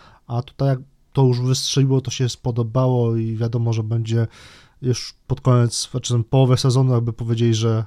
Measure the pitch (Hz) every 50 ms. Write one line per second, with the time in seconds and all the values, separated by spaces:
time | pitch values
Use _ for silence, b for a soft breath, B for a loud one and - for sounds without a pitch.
0 | b b b b b - 117 120 - - _ - 135 139 135 127 139 _ _ _
1 | _ _ - 139 135 127 123 123 127 127 131 135 - - - 139 135 131 135 131
2 | 127 117 - - 127 113 - - - 135 117 120 117 110 113 131 131 127 127 120
3 | 117 117 113 113 113 113 110 107 117 113 120 120 117 117 113 117 110 107 117 113
4 | 113 113 113 117 113 110 b b b b b b b b b b 135 127 120 -
5 | - - - _ _ - 131 - - 127 123 123 120 117 - - - - - 127
6 | - - 123 117 113 - - 135 131 123 127 - - 131 120 131 135 127 127 117
7 | 117 117 110 - 120 113 120 113 120 117 113 107 113 113 110 110 107